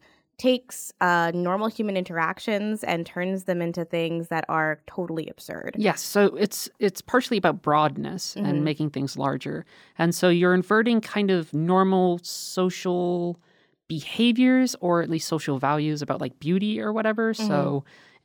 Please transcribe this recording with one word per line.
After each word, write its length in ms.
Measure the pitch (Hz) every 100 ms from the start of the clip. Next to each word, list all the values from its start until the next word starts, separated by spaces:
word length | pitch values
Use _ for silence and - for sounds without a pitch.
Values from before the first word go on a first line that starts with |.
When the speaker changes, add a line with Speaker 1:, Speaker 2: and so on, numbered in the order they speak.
| _ _ _ -
Speaker 1:
takes, 520 | 254 254 - - - -
uh, 320 | 180 175 170 175
normal 320 | 175 190 220
human 280 | - 214 190
interactions 880 | 180 165 160 185 - 208 208 214
and 220 | - 170 170
turns 380 | - 180 190
them 180 | 185 175
into 240 | 170 170 165
things 440 | 170 165 170 170
that 140 | 165 156
are 320 | 160 156 151 -
totally 400 | - 175 165 156
absurd. 460 | - - - - -
Speaker 2:
Yes, 240 | 214 -
so 340 | - 202 202 -
it's, 300 | 202 - - -
it's 220 | 208 -
partially 360 | - 254 - 220
about 240 | 180 185
broadness 720 | - 147 151 139 143 180 -
Speaker 1:
Mm-hmm. 120 | - 202
Speaker 2:
and 160 | 147 151
making 240 | 151 156
things 260 | 139 139 -
larger. 480 | 135 139 139 156 - - - -
And 160 | 165 170
so 140 | 180
you're 260 | 175 180 180
inverting 460 | 180 214 233 233
kind 280 | 220 - 202
of 240 | 185 156
normal 680 | 147 165 185 190 190 185 175
social 1160 | - - - - 185 180 185 180 175 175 175 170 _ _ _ _ -
behaviors 880 | 160 - - 233 233 254 254 254 -
or 220 | 180 170
at 60 | 165
least 160 | 165 -
social 320 | 160 - 135
values 420 | 135 151 151 147
about, 180 | 147 139
like, 200 | 139 -
beauty 420 | 147 185 208 220
or 100 | 214
whatever. 420 | 214 214 214 226 220
Speaker 1:
Mm-hmm. 120 | 214
Speaker 2:
So 360 | 147 143 143 - - - _